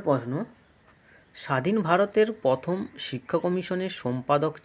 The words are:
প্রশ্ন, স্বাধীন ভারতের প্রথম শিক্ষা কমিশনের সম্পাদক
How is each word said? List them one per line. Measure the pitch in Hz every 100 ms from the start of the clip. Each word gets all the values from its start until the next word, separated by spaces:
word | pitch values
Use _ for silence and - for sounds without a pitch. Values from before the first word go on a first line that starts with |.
| 185
প্রশ্ন, | 135 120 143 233 - _ _ _ _ _ _ _ -
স্বাধীন | - 131 165 220 165
ভারতের | 180 202 220 214 220
প্রথম | 131 131 170 185 - - -
শিক্ষা | 127 - 170
কমিশনের | 180 185 175 185 190 -
সম্পাদক | 123 127 127 147 151 151